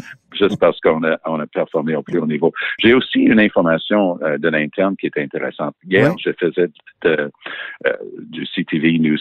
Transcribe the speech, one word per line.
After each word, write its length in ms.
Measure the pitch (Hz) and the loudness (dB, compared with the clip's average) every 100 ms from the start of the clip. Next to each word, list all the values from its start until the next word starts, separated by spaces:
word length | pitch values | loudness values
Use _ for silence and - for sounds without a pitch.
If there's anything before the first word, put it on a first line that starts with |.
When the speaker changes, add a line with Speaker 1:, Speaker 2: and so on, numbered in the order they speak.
| - | -10
Speaker 1:
<laughs> 200 | - _ | -16 _
Speaker 2:
juste 260 | - 98 101 | -2 0 2
parce 200 | 87 - | 2 2
qu'on 220 | 92 80 | 0 2
a, 140 | 80 80 82 | 0 -2 -2
on 140 | 80 | -6
a 80 | 76 | -4
performé 480 | 90 80 80 78 76 | -4 -2 -2 -2 -4
au 60 | |
plus 160 | 69 87 | -2 -4
haut 60 | 78 | -2
niveau. 240 | 76 80 - - - | 0 -2 -2 -8 0
J'ai 140 | 113 | 4
aussi 260 | 131 - 254 | 4 2 2
une 200 | - 110 | 4 4
information, 800 | 104 - 85 82 - 107 95 85 | 4 2 2 0 0 2 2 0
euh, 140 | 78 73 | -2 0
de 120 | 82 | 0
l'interne 460 | 78 76 - 95 95 | 0 -2 0 -2 0
qui 100 | 78 | -4
est 100 | 78 | -4
intéressante. 580 | 71 78 67 - 71 - 92 | -6 -6 -6 -6 -8 -8 0
Hier, 240 | 92 131 180 | 2 2 0
Speaker 1:
Oui. 60 | - | -6
Speaker 2:
je 60 | - | -2
faisais 280 | 87 85 87 _ - _ | -2 0 -2 _ -20 _
de, 280 | 87 78 73 - - - - - - | 0 0 -2 -8 -14 -12 -14 -4 -2
euh, 80 | - 50 - | -2 -8 -16
du 240 | - 78 - | -14 -10 -8
C 160 | - - | -6 -4
T 140 | 80 | 0
V 180 | 82 82 | 2 2
News 180 | 78 73 | 2 0